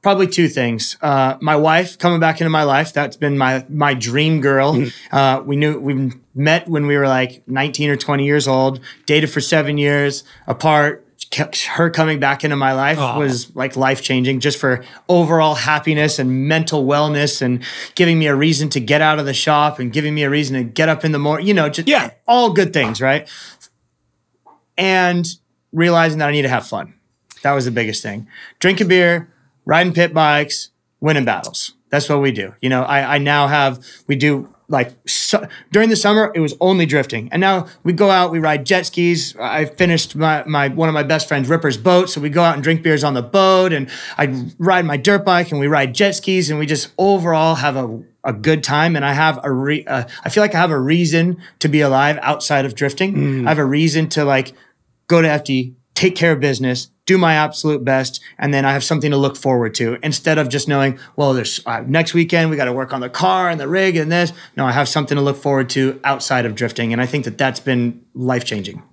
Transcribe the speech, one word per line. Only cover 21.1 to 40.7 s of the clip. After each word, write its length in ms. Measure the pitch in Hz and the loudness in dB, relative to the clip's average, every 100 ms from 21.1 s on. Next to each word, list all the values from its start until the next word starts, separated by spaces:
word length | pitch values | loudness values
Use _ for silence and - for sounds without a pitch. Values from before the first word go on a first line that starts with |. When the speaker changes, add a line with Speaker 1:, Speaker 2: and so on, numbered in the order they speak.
Speaker 1:
the 80 | 147 | 0
morning, 280 | 147 151 185 | 0 0 0
you 60 | |
know, 140 | 196 151 | 2 0
just 200 | 147 165 | -2 0
Speaker 2:
Yeah. 240 | 285 240 - - | 0 0 -8 2
Speaker 1:
all 240 | 240 240 | 4 4
good 180 | 175 190 | 2 0
things, 300 | 160 113 107 | 0 -2 -2
right? 260 | 131 143 - - - - - _ _ _ _ _ _ _ _ _ _ - | 0 0 -4 -20 -20 -20 -20 _ _ _ _ _ _ _ _ _ _ -2
And 480 | 190 185 180 175 170 - _ _ _ | 2 4 2 0 -2 -8 _ _ _
realizing 480 | 160 170 170 165 156 | 0 4 4 2 0
that 100 | 147 | 0
I 20 | |
need 120 | 147 | 0
to 60 | 135 | 0
have 180 | 123 - | -2 -4
fun. 260 | 107 80 _ _ _ _ - | -10 -10 _ _ _ _ -6
That 100 | 139 | -2
was 120 | 139 123 | 0 -2
the 60 | |
biggest 300 | 120 110 107 | -2 -4 -4
thing. 240 | 120 104 107 - - _ | -8 -12 -14 -20 -20 _
Drinking 280 | 180 190 196 | 0 2 2
beer, 440 | 185 175 170 170 _ _ _ - | 4 4 2 -4 _ _ _ 0
riding 280 | 156 180 | 2 2
pit 200 | 165 175 | 2 2
bikes, 560 | 156 156 147 147 - - _ _ _ | 4 4 2 0 -6 -10 _ _ _
winning 260 | 147 151 120 | 0 2 2
battles. 480 | 92 - - - _ _ | -2 -4 -10 -12 _ _
That's 200 | 143 143 | -4 0
what 120 | 147 | 0
we 100 | 139 | 0
do. 220 | 110 98 - | -2 -8 -6
You 80 | 131 | -2
know, 140 | 127 | -2
I, 320 | 127 143 131 143 | 0 0 0 0
I 20 | |
now 280 | 143 147 139 | 2 2 2
have, 380 | 147 139 123 - - - | 2 0 -2 -14 -20 -4
we 80 | 143 | 0
do, 340 | 147 139 - _ _ | 2 0 -4 _ _
like, 260 | 147 123 _ - | -2 -2 _ -8
su-, 400 | - - 214 - - - | -6 -2 -2 -4 -16 -2
during 180 | 208 226 | 2 4
the 60 | 220 | 2
summer, 360 | 202 214 208 | 4 2 2
it 60 | 170 | 0
was 160 | 156 127 | -2 0
only 260 | 180 190 165 | 2 2 2
drifting. 440 | 143 127 117 120 | 0 -2 -6 -6
And 80 | 165 | 0
now 280 | 190 185 165 - | 2 0 -4 -6
we 100 | 165 | -4
go 160 | 170 202 | 2 4
out, 220 | 190 180 | 4 2
we 80 | 165 | 0
ride 260 | 156 151 127 | 0 0 0
jet 220 | 185 175 | 0 0
skis. 480 | - 175 170 135 - | 0 0 0 -4 -8
I 260 | 123 156 151 | -4 -2 -4
finished 500 | - 180 165 - 151 | 0 2 2 -2 -2
my, 280 | 160 156 - | 0 0 -2
my, 240 | 151 | -2
one 200 | 139 | -2